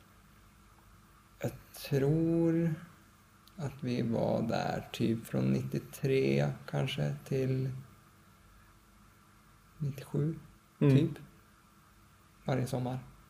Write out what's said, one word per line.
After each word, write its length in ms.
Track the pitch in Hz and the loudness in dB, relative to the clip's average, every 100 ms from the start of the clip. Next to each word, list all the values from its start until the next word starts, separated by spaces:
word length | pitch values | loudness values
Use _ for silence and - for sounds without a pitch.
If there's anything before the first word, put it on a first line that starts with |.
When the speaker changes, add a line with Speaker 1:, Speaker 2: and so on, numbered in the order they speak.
| - - - - - - - - - - - - - - | -20 -20 -20 -20 -20 -20 -20 -20 -20 -20 -20 -20 -20 -6
Speaker 1:
jag 80 | 123 - - - - | -6 -6 -18 -14 -2
tror 840 | 139 139 160 165 165 165 165 165 160 - - - - - - - - | 2 4 4 4 4 4 4 2 -2 -10 -20 -20 -20 -20 -20 -20 -8
att 160 | 139 - | -8 -6
vi 220 | 127 123 | -2 -2
var 400 | 123 110 113 117 | 0 0 2 0
där 460 | 113 98 90 - - | 0 -2 -2 -4 -6
typ 340 | - 117 117 - | -2 0 0 -2
från 180 | 131 131 | 0 2
nittiotre 1000 | 131 131 139 - - 135 135 135 135 147 135 - | 0 0 -6 -6 -4 0 2 4 4 2 -2 -6
kanske 440 | 143 135 139 73 69 | -2 -2 -2 -2 -4
till 460 | - 135 131 131 131 131 - - - - - - - - - - - - - - - - - - - - | -4 -2 0 -2 -2 -6 -14 -20 -20 -20 -20 -20 -20 -20 -20 -20 -20 -20 -20 -20 -20 -20 -20 -20 -20 -8
nittiosju, 560 | 143 - - 143 151 165 - - _ - | -6 -6 -6 -2 -2 -4 -12 -20 _ 2
Speaker 2:
Mm. 160 | 147 131 | 6 8
Speaker 1:
typ. 140 | 170 - - - - - - - - - - - - - | 6 -2 -16 -20 -20 -20 -20 -20 -20 -20 -20 -20 -20 -10
Varje 220 | - 131 123 | -4 -2 -2
sommar. 320 | 127 123 131 - - | -4 -4 -6 -10 -20